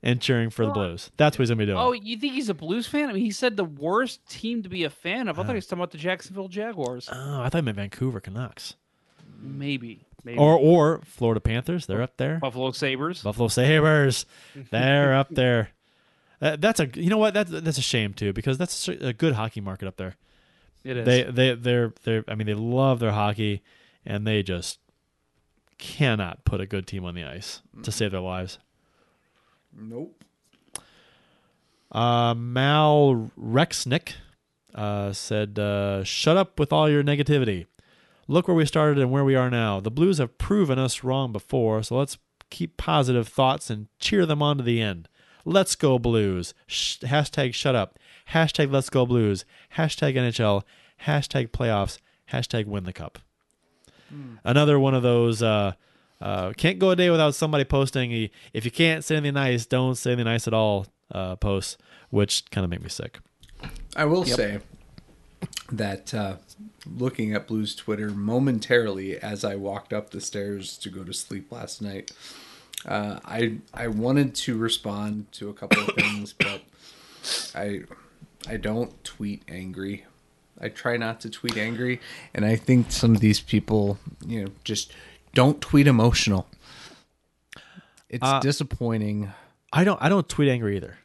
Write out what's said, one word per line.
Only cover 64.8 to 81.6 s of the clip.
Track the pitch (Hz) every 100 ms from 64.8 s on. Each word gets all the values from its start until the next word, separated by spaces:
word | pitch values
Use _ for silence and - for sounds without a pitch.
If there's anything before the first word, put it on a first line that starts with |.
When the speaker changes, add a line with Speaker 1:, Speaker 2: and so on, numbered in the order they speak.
| - - - - _ _ - - -
Speaker 3:
that, | 107 104 98 -
uh, | 117 101 87 _ - 214 _ -
looking | 120 127 123 110
at | 107 -
Blues | 110 107 -
Twitter | - 107 107
momentarily | 101 101 120 139 117 - 120 110 95 95 95
as | 107 104
I | 104 101
walked | 98 101 -
up | 107 107
the | 110
stairs | - 104 101 101 95 -
to | -
go | 98
to | 87
sleep | 90 - 98 95
last | 120 107 -
night, | 104 98 - - - - - - - - -
uh, | 104 104 101
I, | - 113 117 110 -
I | - 120
wanted | 107 117 139 139 -
to | - 117
respond | 117 120 107 101 104 104 104
to | - 101
a |
couple | 101 101 104
of | - -
things, | 104 104 104
<coughs> | -
but | 101 98 - _ - - - - - - -
I, | - 101 101 - - - _ - _ -
I | 110
don't | 107 110 117 -
tweet | - - 104 101 -
angry. | 87 92 92 98 101 - _ _ _ _ -
I | -
try | - - 120
not | 113 113
to | 113
tweet | 110 -
angry, | 110